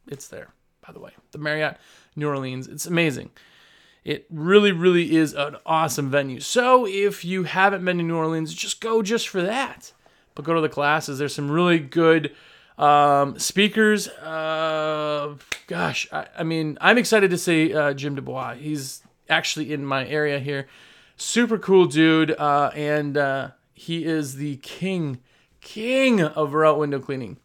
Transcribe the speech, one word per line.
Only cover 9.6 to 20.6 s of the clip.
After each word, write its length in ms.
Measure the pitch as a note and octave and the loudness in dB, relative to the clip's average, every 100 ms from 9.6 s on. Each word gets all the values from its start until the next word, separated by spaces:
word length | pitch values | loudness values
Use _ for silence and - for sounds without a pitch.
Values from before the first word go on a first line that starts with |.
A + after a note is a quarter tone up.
| B3+ - - _ _ _ _ - | -6 -10 -20 _ _ _ _ -12
But 80 | |
go 100 | D3 | -2
to 60 | E3 | 0
the 80 | D#3 | 0
classes. 500 | - C#3+ D#3 D3+ C3+ | 0 0 0 -2 -6
There's 160 | C#3+ | -6
some 160 | D3 C#3+ | -4 -2
really 300 | D#3 F3 E3+ | 2 4 2
good, 520 | C3+ E3 D#3+ D#3+ D3 - - - _ - | 2 2 6 6 2 -10 -20 -20 _ 0
um, 580 | C#3+ D3 D3 C#3 C#3 - | 4 6 6 4 2 -2
speakers. 680 | - F#3 G#3 A3 G#3+ G#3 - | -2 2 2 4 2 2 -2
Uh, 1300 | - D#3+ D#3+ D#3 D#3+ D#3+ D#3 D#3 D3+ D3+ D3 D3 C#3+ - - - | -12 -10 -6 -4 -2 -2 -2 -2 -2 -2 -4 -6 -12 -12 -12 -8
gosh, 400 | F3 E3+ B2+ - | -4 -4 -4 -6
I, 140 | D#3 - - | -8 -10 -8
I 40 | |
mean, 340 | E3 D#3+ D#3 C#3+ | -4 -2 -4 0
I'm 200 | F3 A#3 | 2 4
excited 320 | G#3 A3 G3 | 4 4 4
to 80 | F3 | 0
see, 360 | F3+ D#3+ D#3+ | 0 2 2
uh, 200 | D3+ D3 | 2 0
Jim 200 | C#3 C#3+ | -2 -6
Dubois. 400 | C#3 C3 B2+ B2 | -8 -8 -8 -8
He's 480 | A#2+ D3+ D3+ C3+ - _ _ - | -10 -8 -8 -8 -16 _ _ -4
actually 420 | D#3+ - D#3 C#3+ | -2 -2 -6 -6
in 140 | D3 C#3 | -6 -4
my 200 | C3+ B2+ | -4 -2
area 320 | D3+ D3+ C#3+ | -2 -2 -4
here. 280 | C3 C#3 | -6 -8